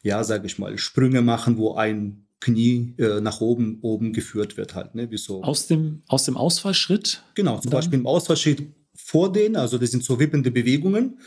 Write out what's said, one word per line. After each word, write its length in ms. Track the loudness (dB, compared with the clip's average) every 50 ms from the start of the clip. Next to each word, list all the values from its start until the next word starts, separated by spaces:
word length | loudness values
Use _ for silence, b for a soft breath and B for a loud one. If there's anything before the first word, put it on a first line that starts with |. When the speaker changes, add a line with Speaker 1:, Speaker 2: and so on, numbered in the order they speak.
| -4
Speaker 1:
ja, 200 | -2 -2 -2 -2
sag 220 | -2 -2 -4 -4
ich 140 | -6 -8 -8
mal, 180 | -8 -8 -6
Sprünge 460 | -8 -8 -2 2 2 2 4 4 4 4
machen, 340 | 4 2 2 2 0 2
wo 160 | 2 0 -2 0
ein 540 | 0 0 0 0 -2 -4 -8 -8 -14 _ _ _ -4
Knie, 540 | 0 0 2 4 4 4 4 2 -2 -4 -2 0
äh, 200 | 0 2 2 0
nach 220 | -2 -2 -2 0
oben, 380 | 0 0 2 2 0 -2 -2 -4
oben 320 | -2 -2 -2 0 -2 -2 -2
geführt 440 | -4 -6 -4 -4 -4 -4 -4 -6
wird 180 | -10 -10 -8 -10
halt, 180 | -12 -12 -10 -8
ne, 160 | -8 -8 -8
wie 80 | -8
so. 240 | -10 -8 -8 -10 -4 -2
Speaker 2:
Aus 220 | -2 0 0 2
dem, 380 | 2 2 2 2 -2 -4 -8 _
aus 160 | 0 0 0 2
dem 120 | 0 0
Ausfallschritt? 840 | 0 2 0 0 0 0 0 0 0 0 0 0 0 0 -4 -6 -6 _ _ -4
Speaker 1:
Genau, 220 | 0 0 0 0 0
zum 120 | -2 0
Speaker 2:
Dann? 80 | 0 0
Speaker 1:
Beispiel 200 | 2 2 0 0
im 60 | 2
Ausfallschritt 540 | 2 0 0 2 2 0 2 2 0 0 0 -4 -14 -16 _ _ _ _
vor 380 | -20 -12 0 2 2 2 4
denen, 240 | 4 2 2 2 2
also 240 | 0 0 0 0 0
das 100 | 0 0
sind 140 | -2 -2 -2
so 160 | -2 2 2
wippende 320 | 2 2 2 0 0 2
Bewegungen. 680 | 0 2 2 2 2 2 2 0 0 0 0 -2 -4 B B